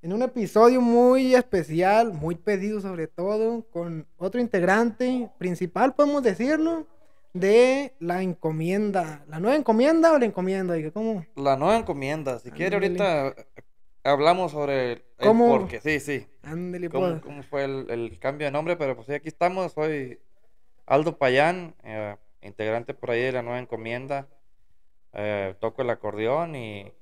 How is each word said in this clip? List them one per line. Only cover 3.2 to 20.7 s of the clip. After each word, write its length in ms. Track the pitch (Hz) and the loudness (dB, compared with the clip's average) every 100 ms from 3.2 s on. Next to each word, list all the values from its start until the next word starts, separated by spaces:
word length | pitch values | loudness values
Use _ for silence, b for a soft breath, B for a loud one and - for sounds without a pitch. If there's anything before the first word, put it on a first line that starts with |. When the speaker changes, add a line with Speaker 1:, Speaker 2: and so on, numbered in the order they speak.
| 180 214 220 233 220 | -2 0 -2 -4 -8
Speaker 1:
con 340 | 170 170 160 151 - | -8 -8 -8 -12 -8
otro 220 | 185 240 | -4 -2
integrante 920 | 240 196 175 202 233 226 254 254 233 - | 0 2 4 4 2 0 -2 -2 -6 -6
principal, 580 | 180 175 180 180 254 277 | -6 -4 -4 2 0 4
podemos 260 | 285 294 | 2 4
decirlo, 600 | 247 185 247 302 320 330 302 - - - - | 0 0 0 0 0 -2 -8 -18 -20 -20 -14
de 600 | 185 190 220 247 262 285 - | -4 4 6 6 2 -4 -8
La 220 | 170 180 | -6 -4
Encomienda. 1000 | 190 170 160 156 165 196 214 196 165 151 147 | -4 -4 -4 -2 -2 -2 0 -2 -4 -8 -14
¿La 120 | 156 | -4
Nueva 160 | 196 294 | 0 0
Encomienda 560 | 269 220 269 330 320 | 2 4 4 6 6
o 60 | 302 | 4
La 60 | 233 | 2
Encomienda? 480 | 190 185 190 185 170 | -2 -4 -2 -2 -4
Oiga, 160 | 156 | -4
¿cómo? 340 | 202 220 214 160 - | -6 -6 -6 -8 -4
Speaker 2:
La 220 | 139 135 | 0 2
Nueva 200 | 160 226 | 2 2
Encomienda. 600 | 190 147 135 156 139 123 | 0 -6 -4 -4 -4 -6
Si 120 | 123 | -10
quiere, 260 | 147 180 202 | -6 -2 0
Speaker 1:
Ándale. 260 | 190 175 | -2 0
Speaker 2:
ahorita 400 | 202 160 135 - - - - _ - - | 0 0 -2 -6 -20 -20 -20 _ -20 -6
hablamos 480 | 131 143 151 180 180 | 0 4 4 4 0
sobre 400 | 147 143 135 123 | -4 -2 -2 -2
el, 100 | 117 - - | -6 -12 0
el 80 | 208 | 4
Speaker 1:
¿Cómo? 200 | 226 240 - | 6 6 4
Speaker 2:
por 80 | 98 | 2
qué. 120 | - | -6
Sí, 180 | 151 151 | -2 -4
sí. 260 | 139 135 113 - | -2 -8 -8 -20
Speaker 1:
Ándale, 480 | 139 160 180 180 175 | -14 -10 -8 -8 -6
Speaker 2:
¿Cómo, 200 | 165 180 | -2 -2
Speaker 1:
pues. 120 | 160 | -2
Speaker 2:
cómo 220 | - 143 | -8 -16
fue 220 | 135 139 139 | -8 -4 -4
el, 200 | 135 131 | -6 -6
el 260 | 117 117 87 | -6 -8 -6
cambio 300 | 131 147 147 | -6 -4 -4
de 40 | |
nombre? 260 | 143 160 170 | -4 -4 -2
Pero, 180 | 143 123 | -2 -6
pues, 100 | 113 | -6
sí, 60 | |
aquí 140 | 147 160 | -8 -8
estamos. 460 | - 175 190 180 | -2 -2 -2 -6
Soy 440 | - 151 151 131 - - - - - - | -4 -4 -4 -8 -14 -20 -20 -20 -20 -20